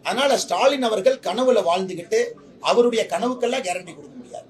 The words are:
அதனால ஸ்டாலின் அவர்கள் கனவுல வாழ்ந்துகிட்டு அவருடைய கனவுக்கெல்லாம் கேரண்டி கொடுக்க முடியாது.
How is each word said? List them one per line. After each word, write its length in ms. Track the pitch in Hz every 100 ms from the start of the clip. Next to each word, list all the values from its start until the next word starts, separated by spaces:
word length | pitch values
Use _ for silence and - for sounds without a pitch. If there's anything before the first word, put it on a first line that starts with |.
அதனால 340 | - 220 277 233
ஸ்டாலின் 480 | - 175 262 277 240
அவர்கள் 280 | 214 190 262
கனவுல 400 | 180 214 254 220 170
வாழ்ந்துகிட்டு 520 | 180 190 175 170 220 240 - - -
அவருடைய 420 | 143 202 240 226 -
கனவுக்கெல்லாம் 520 | 170 240 247 240 262 180
கேரண்டி 260 | 180 170
கொடுக்க 200 | 151 147 127
முடியாது. 260 | 123 - -